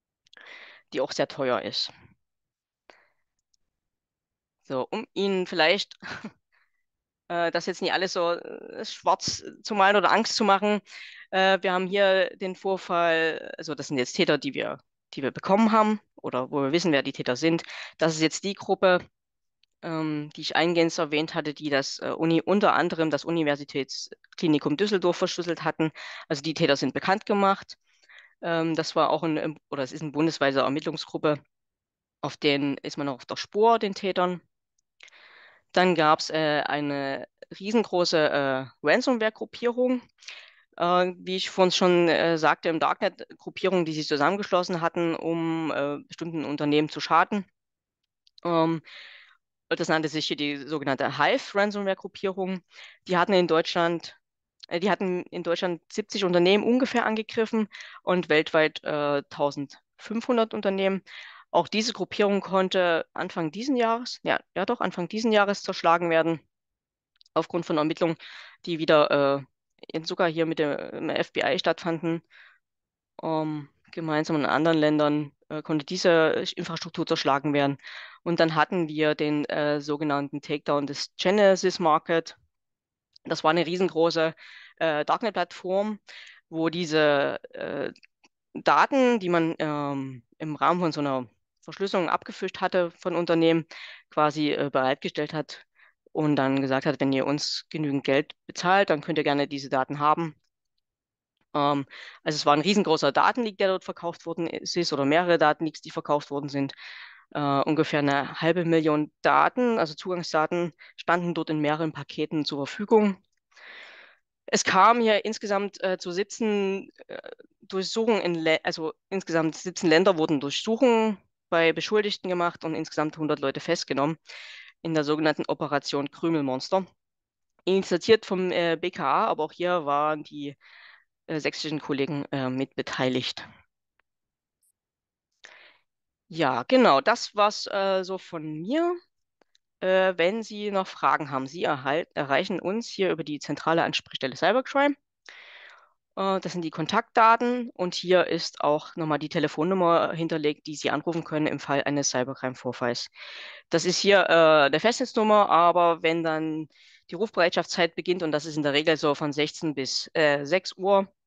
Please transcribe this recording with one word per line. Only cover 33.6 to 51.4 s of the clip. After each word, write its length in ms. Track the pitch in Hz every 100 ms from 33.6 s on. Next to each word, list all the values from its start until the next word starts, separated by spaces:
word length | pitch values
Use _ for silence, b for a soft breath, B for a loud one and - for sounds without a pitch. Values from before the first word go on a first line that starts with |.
| 226 226
den 160 | 214 196
Tätern. 460 | 196 185 180 175 - _ _ _ _ _ B B B B B B B
Dann 220 | - 185
gab's, 380 | 165 151 156 -
äh, 320 | 160 156 147 -
eine 600 | 143 147 143 139 139 - _ - -
riesengroße, 580 | 190 226 196 180 175 165
äh, 480 | 151 143 139 131 131 _
Ransomware-Gruppierung, 1200 | 147 196 269 240 220 - 214 - 240 240 254 247 - _ B B B B B -
äh, 360 | 175 180 180 180
wie 200 | 180 190
ich 160 | -
vorhin 200 | - 185
schon, 360 | - 185 175 170
äh, 300 | 156 165 165
sagte, 300 | 151 165 180
im 100 | 165
Darknet 480 | - - 202 - - -
Gruppierungen, 480 | - - 190 185 160
die 80 |
sich 140 | 156 147
zusammengeschlossen 760 | 147 143 202 202 180 175 175
hatten, 340 | 165 175 170 160
um, 560 | 165 165 165 165 156
äh, 280 | - 143 143 -
bestimmten 360 | - 170 165
Unternehmen 460 | 127 147 147 147 151
zu 100 | -
schaden. 460 | - 165 185 208 - _ _ _ _ _ _ _ _ _
Ähm, 380 | 170 165 160 165 - B B B B B _ _ -
das 200 | 165 170
nannte 200 | 160 156
sich 160 | 151 -
hier 120 | 147
die 200 | 147 143
sogenannte 640 | 131 156 143 131 135 151
Hive 340 | 147 269